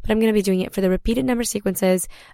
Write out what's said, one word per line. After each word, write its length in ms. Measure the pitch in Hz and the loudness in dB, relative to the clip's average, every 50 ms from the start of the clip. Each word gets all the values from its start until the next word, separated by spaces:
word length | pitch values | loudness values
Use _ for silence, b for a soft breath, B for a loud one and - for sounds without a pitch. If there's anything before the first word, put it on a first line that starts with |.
| B | B
But 80 | - | -2
I'm 100 | 220 220 | 0 2
gonna 120 | 220 220 214 | 2 2 2
be 80 | 214 190 | 2 2
doing 180 | 196 190 185 | 2 0 0
it 120 | 185 - - | -2 -4 -4
for 80 | - | -2
the 80 | 190 185 | 0 0
repeated 360 | 185 180 - - 233 247 262 | 0 0 0 0 0 0 0
number 200 | 254 247 233 240 | 0 -2 -2 -2
sequences 640 | - - 208 202 202 185 - - 185 185 185 - B B B B B | -4 -6 -4 -4 -4 -2 0 2 2 2 2 -2 B B B B B